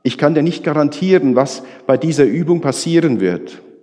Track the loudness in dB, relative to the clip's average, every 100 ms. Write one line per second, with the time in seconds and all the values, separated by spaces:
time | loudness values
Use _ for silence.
0 | -4 0 0 2 0 -2 -4 0 -2 -2
1 | 0 2 4 2 0 -4 -16 -12 -2 0
2 | 0 2 2 2 0 0 0 -4 0 2
3 | 2 0 0 -2 -8 -18 -20 -20